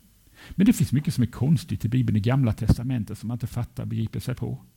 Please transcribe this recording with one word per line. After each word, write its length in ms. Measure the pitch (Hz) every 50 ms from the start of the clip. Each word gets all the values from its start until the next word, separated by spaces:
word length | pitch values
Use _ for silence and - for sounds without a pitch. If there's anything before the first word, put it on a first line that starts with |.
| _ _ _ _ _ _ _ - - -
Men 160 | - - 196
det 80 | 247 -
finns 180 | - 127 -
mycket 220 | 120 143 151 175 -
som 80 | -
är 60 | 120 -
konstigt 580 | - - 123 147 170 113 - - 104 - -
i 40 | 110
Bibeln, 280 | 123 131 120 110 104 107
i 20 |
Gamla 340 | 98 117 131 143 131 110 101
testamentet, 640 | - 113 101 - - 117 131 131 117 98 110 107 -
som 100 | - 107
man 80 | 120
inte 120 | 113 - -
fattar, 380 | - 123 120 - - 123 113
begriper 340 | 107 113 113 110 - - 113
sig 160 | - - 127
på. 240 | - 123 120 127 131 - - _